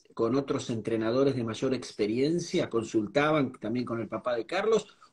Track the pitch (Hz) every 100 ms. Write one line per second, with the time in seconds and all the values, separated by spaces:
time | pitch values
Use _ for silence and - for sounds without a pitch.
0 | - - 113 131 139 139 - 113 107 110
1 | 113 123 139 123 113 110 131 127 - -
2 | 104 117 143 170 170 175 123 117 110 113
3 | 101 143 147 156 131 - 107 120 117 117
4 | 107 110 127 120 110 175 214 220 - -
5 | -